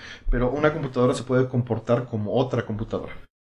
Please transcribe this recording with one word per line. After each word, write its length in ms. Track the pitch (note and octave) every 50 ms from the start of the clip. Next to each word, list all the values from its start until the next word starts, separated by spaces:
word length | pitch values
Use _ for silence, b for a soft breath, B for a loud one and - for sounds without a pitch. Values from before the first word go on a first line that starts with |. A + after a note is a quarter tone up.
| B B B B B -
pero 200 | C3+ A#2+ B2+ B2
una 220 | C3+ D3 D3+ D3+
computadora 400 | D3+ D#3 C#3 C3 B2+ B2 B2 B2+ C3+
se 100 | - -
puede 240 | - C3 B2+ C3 B2+
comportar 580 | - A#2+ A#2 - A2+ A2 - - A#2+ B2 B2
como 260 | - A#2 G#2+ G#2 G2+ G2
otra 300 | B2 C3+ C3 C3 A#2 -
computadora, 480 | - G#2+ G#2+ A2+ - - E2 D#2+ - - - - - _ _ _